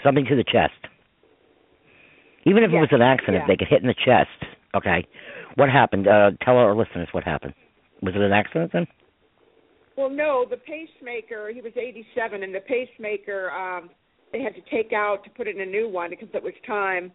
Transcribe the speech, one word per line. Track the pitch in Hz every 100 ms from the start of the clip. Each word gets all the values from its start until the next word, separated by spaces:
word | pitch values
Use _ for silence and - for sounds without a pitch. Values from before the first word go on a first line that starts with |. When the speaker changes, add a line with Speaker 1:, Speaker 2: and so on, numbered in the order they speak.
Speaker 1:
Something | 143 139 123
to | 135
the | 104
chest. | 117 80 - - _ _ _ _ _ _ _ _ _ _ _ _ _ _ _ -
Even | 202
if | 220
it | 170
Speaker 2:
Yes. |
Speaker 1:
was | 151
an | 135
accident, | 123 135 - 95
Speaker 2:
Yeah. | -
Speaker 1:
they | 92
get | 92
hit | 147
in | 127
the |
chest. | - - 113 - - - - _
Okay. | - 101 90 - - - - - -
What | 139
happened? | 135 113 98 98
Uh, | 104 101 87
tell | - 123
our | 113
listeners | 107 107 87 85
what | 90 87
happened. | 73 69 - _ _ _ _
Was | 95 98
it |
an | 101
accident | 101 104 165 170
then? | 175 170 _ _ _ _ _ _ _ _ _ _ -
Speaker 2:
Well, | 269
no. | 285 302 262 247
The | 247
pacemaker, | - 311 320 _ 254 240 220 226 208
he | 240
was | 226 240
eighty-seven, | 240 220 220 - 226 202
and | 190 190
the |
pacemaker, | - 247 254 - 214 208 202 196 185
um, | 185 185 180 170 _ _ _ _
they | 220
had | 254 185
to | -
take | 262 220
out | 214 208 202 202
to |
put | - 214
in | 190
a | 190
new | 202 226
one | 180 170
because | 175 220
it | 202
was | 190 - -
time. | 208 196 185 180